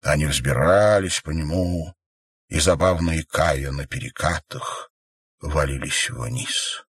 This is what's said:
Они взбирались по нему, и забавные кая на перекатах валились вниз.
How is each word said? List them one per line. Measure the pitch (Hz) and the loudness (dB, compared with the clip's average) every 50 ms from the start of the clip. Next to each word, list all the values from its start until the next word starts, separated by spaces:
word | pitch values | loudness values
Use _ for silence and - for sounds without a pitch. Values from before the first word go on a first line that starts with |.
Они | _ - 76 73 76 | _ 2 2 2 2
взбирались | 73 71 69 62 67 67 60 69 80 92 101 104 107 107 101 98 90 - - | 0 0 0 0 0 0 2 4 4 6 6 6 6 6 4 2 0 -4 -4
по | - 78 | -4 -4
нему, | 78 80 78 73 80 92 90 87 90 85 80 82 - _ _ _ _ _ _ _ _ _ _ _ | -4 -4 -2 0 0 0 0 0 0 -2 -4 -6 -10 _ _ _ _ _ _ _ _ _ _ _
и | - 82 | -2 0
забавные | 76 92 87 76 87 92 90 82 85 85 80 80 78 | 4 4 4 4 4 2 2 2 2 0 0 0 -2
кая | _ - - 80 82 73 69 69 69 | _ 0 0 2 2 2 0 -2 -4
на | 67 71 69 - | -6 -6 -8 -8
перекатах | - - - - - - - 85 82 80 - _ - 64 - - - - - - _ _ _ _ _ _ _ _ _ _ | -8 -10 -10 -10 -10 -4 -2 -2 -2 -2 -6 _ -14 -10 -10 -10 -10 -10 -14 -18 _ _ _ _ _ _ _ _ _ _
валились | - 76 73 78 71 69 67 67 62 - - - - - | -10 -4 0 0 0 0 -2 -6 -6 -4 -2 -2 -2 -4
вниз. | 62 60 60 58 60 60 - - - - - - - - - _ _ | -4 -8 -8 -6 -6 -6 -6 -4 -4 -4 -4 -4 -8 -10 -12 _ _